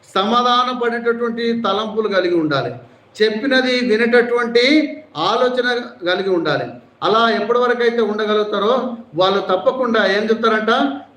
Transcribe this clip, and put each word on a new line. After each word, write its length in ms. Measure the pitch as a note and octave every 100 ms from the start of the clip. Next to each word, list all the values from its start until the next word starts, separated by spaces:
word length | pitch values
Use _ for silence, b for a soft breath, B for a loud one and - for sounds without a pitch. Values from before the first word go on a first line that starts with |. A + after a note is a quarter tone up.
| _ G3
సమాధాన 600 | G3+ A#3+ B3 A#3+ B3+ B3
పడేటటువంటి 840 | A#3+ A#3 A#3 A#3 A#3 A3+ A#3 A#3
తలంపులు 460 | A3 G3 G#3+ G#3+ G#3+
కలిగి 280 | F#3+ F3+ E3+
ఉండాలి, 400 | D#3 C#3 A#2+ - - B B -
చెప్పినది 560 | G#3+ G#3+ C#4 C4 B3+ B3
వినేటటువంటి 1160 | A3 G#3+ A#3 A#3+ A#3 A#3+ A#3 A#3 B3 D#4 C#4+ - - D3
ఆలోచన 640 | E3+ A#3 B3+ B3 B3 A#3+ C#3+ - E3+
కలిగి 220 | F#3 F#3+
ఉండాలి. 340 | F3+ D#3 C3+ - - - _
అలా 260 | D#3+ G#3+ A#3
ఎప్పటి 300 | G#3 A3 A#3+
వరకు 220 | B3 A#3
అయితే 200 | A#3+ A#3
ఉండగలుగుతారో 960 | G#3+ G#3 G#3+ G#3 G#3 G3+ G3+ B3+ A#3 - - D3+
వాళ్ళు 240 | F#3 G3
తప్పకుండా 720 | G3 F#3 C4+ B3+ B3 A3+ F#3+
ఏం 120 | G3
చెప్తారంట 760 | A3 A3 A3+ G#3+ - B3 C#4 - -